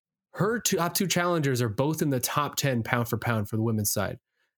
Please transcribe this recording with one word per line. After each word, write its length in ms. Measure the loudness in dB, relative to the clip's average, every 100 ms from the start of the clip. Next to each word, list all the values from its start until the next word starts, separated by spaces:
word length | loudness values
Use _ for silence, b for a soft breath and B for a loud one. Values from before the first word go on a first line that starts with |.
| _ _ _
Her 260 | -2 0 0
two, 160 | 0 0
top 180 | 0
two 140 | 0 0
challengers 520 | 2 2 2 2 2
are 80 | 0
both 320 | 0 0 0
in 100 | 0
the 100 | 0
top 340 | 0 0 -2
ten 300 | 0 0 0
pound 240 | 0 0 0
for 100 | -2
pound 300 | -2 -2 -2
for 80 | -2
the 60 |
women's 300 | 0 0 0
side. 280 | -2 -2 -6 _ _ _